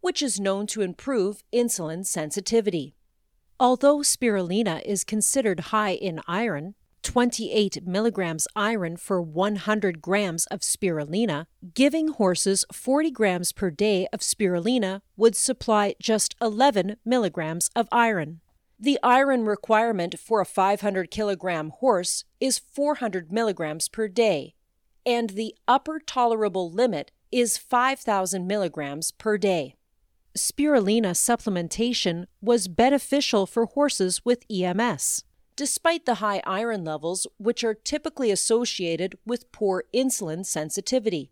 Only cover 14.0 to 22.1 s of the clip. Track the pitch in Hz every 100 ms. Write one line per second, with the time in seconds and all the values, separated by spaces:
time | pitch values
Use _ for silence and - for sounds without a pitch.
14 | 185 - - - 202 175 180 254 196 190
15 | _ - 226 226 - 247 - 214 202 -
16 | - 220 - - 233 208 269 202 185 214
17 | 226 247 202 - 156 165 - - 233 240
18 | 233 202 151 160 _ _ _ _ 226 285
19 | 240 247 277 254 220 202 - 220 233 214
20 | 175 - - 220 180 - 190 202 208 190
21 | 175 - 214 185 185 165 156 - 262 202
22 | 180